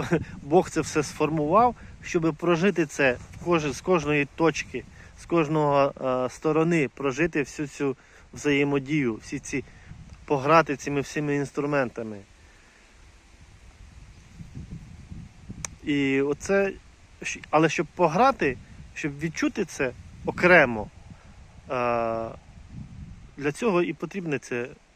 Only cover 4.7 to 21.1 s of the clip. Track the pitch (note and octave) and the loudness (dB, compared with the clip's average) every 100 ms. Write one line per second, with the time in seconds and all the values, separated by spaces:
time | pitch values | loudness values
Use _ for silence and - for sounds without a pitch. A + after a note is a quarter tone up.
4.7 | B2+ - - - - - E3+ D3 D#3 D3 | -10 -12 -18 -20 -16 -2 0 2 2 4
5.7 | C#3+ C#3 - C3 B2+ B2+ - D#3 D3+ D#3+ | 4 2 0 -2 -2 -2 -2 0 2 4
6.7 | E3+ B2+ - C#3 B2+ E3+ D#3+ C3+ - D3 | 2 0 -2 -4 0 -2 0 -4 -4 -8
7.7 | - C#3+ B2+ - - - A#2+ D3 C#3+ C#3+ | -2 -2 -2 -10 -20 -20 -6 0 2 2
8.7 | C#3+ C3+ D#3 B2+ G#2+ - C#3+ - C#3 - | 0 0 0 0 -2 -6 -10 -6 -8 -8
9.7 | - - - - - - C#3+ C3+ E3 D3+ | -14 -20 -20 -20 -12 -2 0 6 6 6
10.7 | C3+ - C#3+ C3+ - D3 C#3+ C#3 - C#3+ | 0 -4 -4 -4 -4 -2 -2 -2 -4 -2
11.7 | D3 B2 - A2+ G#2 G2+ - - - - | 0 -2 -4 -10 -10 -16 -20 -20 -20 -20
12.7 | - - - - - _ - - - - | -20 -20 -20 -20 -20 _ -20 -20 -20 -20
13.7 | - - - - - - - - - - | -20 -20 -20 -20 -20 -20 -20 -16 -14 -14
14.7 | - - - - - - - - - - | -14 -16 -20 -16 -16 -16 -20 -16 -12 -12
15.7 | - - C#3+ C#3 C3+ C#3 D3 - G3 G3 | -10 -4 0 2 0 0 -2 0 0 0
16.7 | - - - - - - - - D3+ D#3+ | -4 -16 -20 -20 -14 -10 -10 0 4 4
17.7 | D3+ D#3+ - E3+ E3 C4 A#3+ D#3 A#2+ - | 2 -4 2 2 6 4 4 0 -2 -10
18.7 | - - - D#3 C#3+ D#3+ - D4 - F#3 | -20 -18 -8 -8 -4 -6 -2 -2 -2 -6
19.7 | - C3+ - - - - - F3 F3+ C3+ | -2 -4 -4 -16 -12 -6 2 8 8 8
20.7 | A2+ G2+ - - | 2 -6 -12 -20